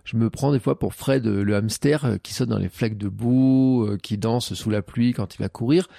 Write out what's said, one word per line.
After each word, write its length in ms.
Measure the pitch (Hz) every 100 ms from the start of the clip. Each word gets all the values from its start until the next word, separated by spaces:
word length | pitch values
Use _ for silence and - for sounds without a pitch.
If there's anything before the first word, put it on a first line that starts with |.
je 140 | - 113
me 100 | 113
prends 240 | - 139
des 80 | 139
fois 180 | 135 -
pour 140 | 101
Fred, 340 | - - 135 113
euh, 160 | 101
le 140 | 101 104
hamster, 480 | 107 - 143 151
euh, 120 | 139 98
qui 160 | -
saute 160 | - 120
dans 80 | 104
les 100 | 92
flaques 300 | - 117 107
de 100 | 101
boue, 760 | 101 117 127 131 131 131 127 107
euh, 100 | 101
qui 220 | - 104
danse 340 | 110 117 -
sous 160 | 92 110
la 140 | 104
pluie 300 | - - 120
quand 220 | 120 98
il 40 | -
va 100 | 95
courir. 400 | - 120 165 180